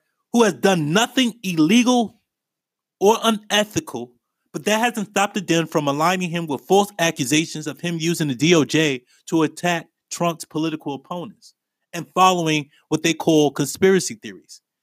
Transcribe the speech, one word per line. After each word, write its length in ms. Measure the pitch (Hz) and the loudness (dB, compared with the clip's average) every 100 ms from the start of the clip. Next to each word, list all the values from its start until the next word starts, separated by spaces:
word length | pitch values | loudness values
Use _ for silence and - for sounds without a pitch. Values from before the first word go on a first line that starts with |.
| _ _ _ | _ _ _
who 100 | 240 | 2
has 100 | 220 | 2
done 380 | 131 196 185 147 | 2 2 2 2
nothing 420 | 180 247 - 247 - | 0 0 0 -2 -2
illegal 760 | 185 165 156 240 240 247 226 - _ _ _ _ _ _ _ _ | -4 0 4 4 4 2 0 -8 _ _ _ _ _ _ _ _
or 180 | 196 220 | 2 2
unethical, 880 | 226 214 - 208 208 175 - 120 123 _ _ _ _ | 2 -2 -2 -2 0 -4 -6 -10 -12 _ _ _ _
but 140 | 165 151 | -8 -4
that 140 | 214 | -2
hasn't 320 | 240 233 196 | -2 -4 -6
stopped 240 | 196 202 208 | -2 -2 -4
the 60 | |
Dem 260 | 156 165 160 | -2 -2 0
from 200 | 165 143 | -2 -2
aligning 420 | 143 165 185 180 | 0 0 0 -2
him 180 | 170 165 | -6 -4
with 140 | 131 | -6
false 300 | - 190 202 - | 2 2 2 0
accusations 680 | 165 160 127 151 165 156 151 | -2 -2 0 0 0 -6 -10
of 120 | 135 | -8
him 180 | 175 165 | -6 -4
using 280 | 160 170 151 | -2 -2 -2
the 80 | 120 | 0
D 180 | 156 | 2
O 120 | 170 135 | 4 2
J 400 | 151 156 127 - _ - | 0 0 -2 -8 _ -6
to 160 | 165 | -2
attack 440 | 151 151 175 170 - _ _ | -2 -2 -4 -4 -6 _ _
Trump's 340 | - 170 160 | -6 -4 -4
political 500 | - 156 160 151 147 | -8 -6 -6 -6 -8
opponents 600 | 135 - 175 160 - - _ _ _ _ | -12 -10 -12 -12 -18 -20 _ _ _ _
and 120 | 170 147 | -14 -6
following 560 | 180 185 180 160 156 143 _ _ | 2 4 4 2 0 -2 _ _
what 140 | 156 | -2
they 100 | 165 | 0
call 380 | 160 - 156 147 | 0 2 4 4
conspiracy 640 | 143 143 - 190 190 - 110 | 0 -6 0 2 2 0 -8
theories, 460 | 110 92 - - _ _ | -14 -18 -20 -20 _ _